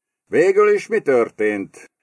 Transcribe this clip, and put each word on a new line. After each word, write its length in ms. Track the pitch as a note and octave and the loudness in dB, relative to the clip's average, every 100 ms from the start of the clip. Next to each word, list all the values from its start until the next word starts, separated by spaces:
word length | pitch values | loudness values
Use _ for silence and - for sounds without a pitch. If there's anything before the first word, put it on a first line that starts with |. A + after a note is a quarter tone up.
| _ _ | _ _
„Végül 440 | _ A#2+ F3+ G3 G#3 | _ 0 2 2 2
is 180 | G#3 - | 0 -2
mi 140 | G#3+ | -4
történt?” 840 | D3 B2+ A2+ - G#2+ G#2 F#2 - - _ | 0 0 0 -2 -4 -4 -8 -16 -20 _